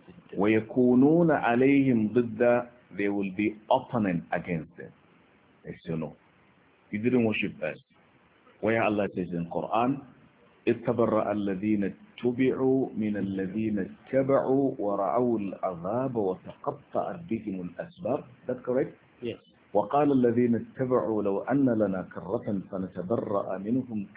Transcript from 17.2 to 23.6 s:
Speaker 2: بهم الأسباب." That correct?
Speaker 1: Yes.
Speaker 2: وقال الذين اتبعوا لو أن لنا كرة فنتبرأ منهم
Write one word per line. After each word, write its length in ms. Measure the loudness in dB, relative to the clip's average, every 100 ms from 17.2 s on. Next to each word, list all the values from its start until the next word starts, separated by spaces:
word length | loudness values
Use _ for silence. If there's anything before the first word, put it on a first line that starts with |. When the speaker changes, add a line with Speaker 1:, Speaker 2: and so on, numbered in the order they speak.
| -6
Speaker 2:
بهم 320 | -6 -6 -8
الأسباب." 600 | -8 -10 -14 -8 -4 -4 -6 -14 -10
That 160 | -8
correct? 300 | -4 -2 -4 -8 _ -12
Speaker 1:
Yes. 160 | -10 -10 _ _ _
Speaker 2:
وقال 380 | -2 2 2 4
الذين 440 | 4 4 4 4 2
اتبعوا 680 | -2 -6 0 0 2 0
لو 160 | 0 -2
أن 240 | 0 2 2
لنا 420 | 2 0 -2 -6
كرة 480 | -10 -6 -6 -2 -4 -4
فنتبرأ 880 | -8 -8 -8 -4 -2 -2 -2 -2
منهم 480 | -6